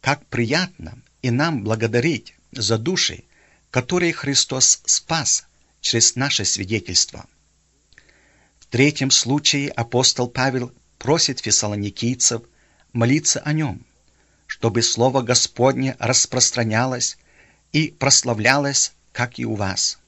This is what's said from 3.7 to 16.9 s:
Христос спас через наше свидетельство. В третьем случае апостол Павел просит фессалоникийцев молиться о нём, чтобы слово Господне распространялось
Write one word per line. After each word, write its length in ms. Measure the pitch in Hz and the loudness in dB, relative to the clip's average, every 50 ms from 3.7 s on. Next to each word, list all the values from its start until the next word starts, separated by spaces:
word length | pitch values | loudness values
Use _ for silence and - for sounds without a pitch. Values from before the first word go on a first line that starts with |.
| - 127 120 - 180 180 180 170 160 | -2 -2 0 0 0 0 0 0 -2
Христос 680 | - - 139 139 - - - 131 131 127 - - - - | -2 -4 0 0 0 0 0 0 0 2 2 2 0 0
спас 600 | - - - _ - 165 160 143 - - - - _ _ _ _ _ _ _ | -2 -2 -2 _ -4 -4 -2 0 -2 -2 -2 -4 _ _ _ _ _ _ _
через 340 | - - - 117 113 - - | -4 -2 2 4 2 2 2
наше 280 | 123 135 143 - - 101 | 0 -2 -2 -2 -2 -2
свидетельство. 840 | - - 98 101 95 110 104 - - 90 - - - - - - _ _ _ _ _ _ _ _ _ _ _ _ _ _ - _ _ _ _ _ _ _ _ _ _ _ _ | -2 -4 -4 -4 -4 -4 -4 -4 -2 0 0 0 0 -4 -20 -20 _ _ _ _ _ _ _ _ _ _ _ _ _ _ -20 _ _ _ _ _ _ _ _ _ _ _ _
В 60 | - | -14
третьем 460 | _ - 113 139 151 151 - 135 135 | _ 2 4 4 4 4 0 0 2
случае 580 | - - - 117 135 147 147 - - 143 139 143 | 2 2 2 2 0 2 2 0 0 0 -2 -4
апостол 580 | - - 117 120 - 123 131 - - - 123 | -4 -4 -4 0 0 2 2 2 2 0 -4
Павел 460 | 123 - 131 127 135 127 131 123 127 - _ _ _ _ | -4 -2 -2 -2 0 0 -2 -6 -6 -12 _ _ _ _
просит 420 | _ - 127 151 165 - - 127 - | _ 0 0 2 2 2 -2 -4 -6
фессалоникийцев 1000 | - 110 104 - - 104 104 104 101 101 98 - 117 117 127 120 - - 120 110 - _ _ _ _ _ _ _ _ _ | -2 0 0 0 0 -2 -2 -2 -4 -6 -4 -4 -4 -4 -2 0 0 0 0 -2 -8 _ _ _ _ _ _ _ _ _
молиться 480 | - 117 117 120 139 156 151 - - - | 0 0 2 4 2 2 2 -2 -2 -2
о 140 | - 147 151 | -2 -2 -2
нём, 320 | 156 156 127 87 - - _ _ _ _ _ _ _ _ _ _ _ _ | 0 -2 -4 -6 -10 -16 _ _ _ _ _ _ _ _ _ _ _ _
чтобы 340 | - - - - 113 98 117 | -14 -8 -2 -2 0 2 2
слово 400 | 113 - - 110 117 131 127 135 | 0 0 2 2 2 2 2 0
Господне 720 | 120 110 123 - - - _ - 120 135 131 123 135 131 - - | 0 2 2 2 2 0 _ 2 2 2 2 2 -4 -4 -4 -4
распространялось 1200 | 107 113 131 - - - - 127 - - - 123 117 110 110 110 127 131 | -2 0 2 2 0 0 0 0 0 2 2 0 -2 0 0 0 0 0